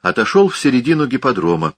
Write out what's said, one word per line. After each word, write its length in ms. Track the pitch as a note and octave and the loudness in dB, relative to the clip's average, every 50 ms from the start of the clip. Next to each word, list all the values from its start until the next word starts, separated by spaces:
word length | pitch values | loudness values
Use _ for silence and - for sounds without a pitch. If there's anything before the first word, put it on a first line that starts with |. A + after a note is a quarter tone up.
отошел 480 | _ F2+ F2 - A2 G#2+ - G3 G3 F#3+ | _ -4 -2 -2 -2 2 4 2 2 2
в 100 | - - | 0 0
середину 480 | - D3 B2+ B2+ A#2+ C#3 E3 D#3 D3+ | -2 0 0 2 0 0 0 0 0
гипподрома 680 | C3 A#2+ C3 - C3+ A#2+ G2 D#2+ E2+ E2+ E2 D#2+ D#2 - | -2 -2 -2 -2 -2 -2 0 0 0 0 0 -2 -4 -6